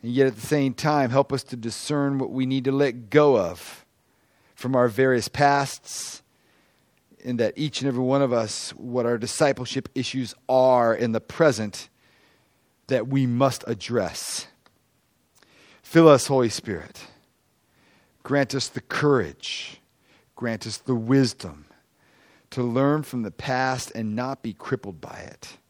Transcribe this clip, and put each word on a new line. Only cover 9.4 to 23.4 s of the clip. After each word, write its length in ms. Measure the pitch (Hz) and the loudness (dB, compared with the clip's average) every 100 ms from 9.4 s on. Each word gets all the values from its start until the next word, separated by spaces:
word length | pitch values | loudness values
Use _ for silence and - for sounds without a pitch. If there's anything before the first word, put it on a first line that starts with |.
| 151 131 123 135 - - | 0 0 -4 -6 -6 -8
issues 400 | 123 135 120 - - | -6 -6 -8 -10 0
are 460 | 131 131 127 117 | 4 6 6 4
in 200 | 113 117 | 2 0
the 80 | 110 | -2
present 680 | - - 160 110 107 - - _ _ _ _ _ _ _ _ _ - | -6 2 2 4 -4 -8 -16 _ _ _ _ _ _ _ _ _ -2
that 220 | 131 120 | -2 0
we 180 | 135 127 | 0 0
must 380 | 120 135 - - | 2 2 0 -8
address. 800 | 110 - 117 90 - - - - _ _ _ _ _ _ _ _ _ _ _ _ _ | -8 -2 -2 -2 -6 -10 -10 -12 _ _ _ _ _ _ _ _ _ _ _ _ _
Fill 260 | - 165 160 | 0 8 8
us, 200 | 139 - | 8 6
Holy 220 | 135 117 | 0 0
Spirit. 560 | - - 90 - - - _ _ _ _ _ _ _ _ _ _ _ | -2 -8 -8 -10 -20 -20 _ _ _ _ _ _ _ _ _ _ _
Grant 320 | - 139 139 | -2 -2 0
us 140 | 135 - | -2 -6
the 140 | - | -10
courage, 1000 | - - 147 135 85 69 - - - - _ _ _ _ _ - | -8 0 2 2 0 -8 -12 -12 -12 -18 _ _ _ _ _ -8
grant 320 | 120 110 117 | -6 -6 -8
us 100 | 104 | -12
the 160 | - | -4
wisdom 720 | 123 113 135 127 - 92 73 73 _ _ _ _ _ _ _ _ | -4 2 2 2 -2 -14 -16 -20 _ _ _ _ _ _ _ _
to 120 | - | -6
learn 400 | 123 120 139 151 | -2 2 2 0
from 200 | 143 127 | -4 -6
the 80 | 107 | -8
past 600 | - | -8